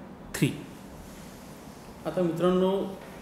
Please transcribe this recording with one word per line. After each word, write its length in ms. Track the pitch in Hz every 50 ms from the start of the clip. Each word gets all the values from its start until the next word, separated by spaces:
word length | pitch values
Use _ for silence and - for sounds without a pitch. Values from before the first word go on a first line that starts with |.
| - - - - - - -
three." 160 | - 160 123 - - - - - - - - - - - - - - - - - - - - - - - - - - - - - - -
आता 160 | 160 156 185
मित्रांनो, 500 | 180 165 160 160 170 185 185 180 185 190 196 196 - - - - - - - -